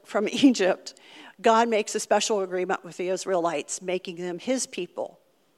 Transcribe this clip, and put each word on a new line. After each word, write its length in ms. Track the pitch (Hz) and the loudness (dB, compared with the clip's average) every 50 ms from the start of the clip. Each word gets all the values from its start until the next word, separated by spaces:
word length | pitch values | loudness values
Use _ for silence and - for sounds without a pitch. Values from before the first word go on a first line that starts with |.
| _ | _
from 240 | - - 202 214 - | -6 -4 -2 -2 -2
<laughs> 40 | |
Egypt, 600 | - 220 247 277 233 - 190 180 - - - - - - - - - - - - - - | 0 6 6 6 6 6 2 2 2 0 -4 -16 -20 -20 -20 -20 -20 -20 -20 -20 -20 0
God 280 | 185 233 220 220 233 240 | 4 4 6 6 4 4
makes 260 | 226 202 208 - - | 2 0 0 -2 -4
a 60 | 220 | -6
special 400 | - - 208 208 - - 226 202 | 0 2 2 2 2 2 0 0
agreement 440 | 190 180 180 185 180 180 185 - - | 0 -2 -2 -4 -2 -2 -4 -6 -6
with 140 | 175 156 - | -14 -10 -6
the 100 | 185 180 | -4 -4
Israelites, 720 | 190 175 - 185 190 175 165 170 160 151 - - - - | -4 -4 -2 -2 0 0 0 0 -2 -4 -6 -8 -10 -8
making 360 | 185 185 180 185 - 196 170 | -6 -6 -6 -6 -6 -10 -10
them 220 | 165 180 180 170 175 | -10 -8 -8 -8 -8
his 280 | - - 262 254 - | -4 -4 -2 -2 -4
people 520 | - - - 175 - _ - 117 - - _ _ _ _ _ _ _ _ | -6 -8 -10 -10 -8 _ -10 -10 -10 -10 _ _ _ _ _ _ _ _